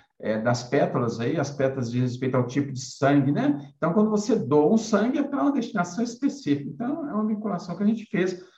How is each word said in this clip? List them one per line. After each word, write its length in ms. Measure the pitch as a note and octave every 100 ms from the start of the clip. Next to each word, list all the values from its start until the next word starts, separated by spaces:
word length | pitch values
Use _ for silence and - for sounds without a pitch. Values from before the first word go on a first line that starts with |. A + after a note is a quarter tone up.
| _ _
é, 220 | G#2+ A2
das 220 | A#2 A#2+
pétalas 560 | - C#3 - C3 A#2 A2
aí, 180 | A#2+ D#3+
as 140 | C3
pétalas 400 | - C3+ C3+ A#2
diz 100 | B2
respeito 340 | B2+ A#2+ B2+ B2+
ao 120 | A#2+
tipo 240 | C#3+ C#3
de 80 | -
sangue, 520 | - - C#3 C#3+ C3
né? 400 | E3+ C#4+ D4 - -
Então, 160 | D#3+
quando 160 | G3+ G#3+
você 260 | G#3 A#3 G#3
doa 380 | B2+ D3 D#3
um 40 | A3
sangue, 420 | - G3 A#3+ D4
é 40 |
pra 200 | - C4
uma 80 | C#4+
destinação 520 | C4 A3 G3 F3 -
específica. 680 | A#3 - C#4 - D3+ C#3+ C#3
Então, 380 | - B3 E4 D4
é 60 |
uma 140 | G#3 A3
vinculação 480 | G#3 G#3+ F3 F3 E3+
que 80 |
a 20 | G#3
gente 200 | A3+ -
fez 360 | E3+ F#3 - -